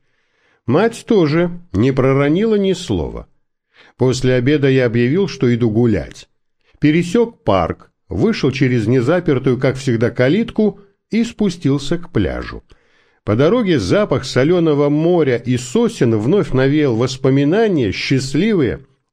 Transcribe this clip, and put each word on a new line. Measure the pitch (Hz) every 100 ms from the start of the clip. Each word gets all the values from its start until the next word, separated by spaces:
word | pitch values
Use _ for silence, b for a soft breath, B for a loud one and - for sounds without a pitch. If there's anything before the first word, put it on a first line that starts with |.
| _ _ _ _ _ _ -
Мать | 143 226 226 -
тоже | 220 156 165 175 175 -
не | 92 131
проронила | 135 127 135 143 165 226 208
ни | 196
слова. | 175 - 92 67 57 - _ _ _ _ b b b
После | 127 127 127
обеда | 127 127 151 135
я | 131 123
объявил, | 117 120 170 196
что | - 123
иду | 120 120
гулять. | 104 120 92 65 - - _ _ _ _ -
Пересёк | 147 165 175 233 226 -
парк, | - 95 80 - - _ -
вышел | 90 120 - 143
через | 135 131 123 107
незапертую, | 131 120 180 170 131 131 127
как | 135 131
всегда, | - 113 113
калитку | 113 127 190 233 - 214 - B B -
и | 220
спустился | 233 - 208 - 135 143 - 170
к | -
пляжу. | 120 76 62 58 58 - b b b b b
По | - 107
дороге | 151 247 196 151
запах | 92 175 208 135 -
солёного | 127 143 180 165 147 143
моря | 147 165 180 139 117
и | 123 123
сосен | - 226 240 - 120 110
вновь | 113 202 151
навеял | 127 135 151 147
воспоминания, | 110 123 - 135 135 143 196 220 165 107
счастливые, | - - 135 135 143 214 196 117 69 - _ _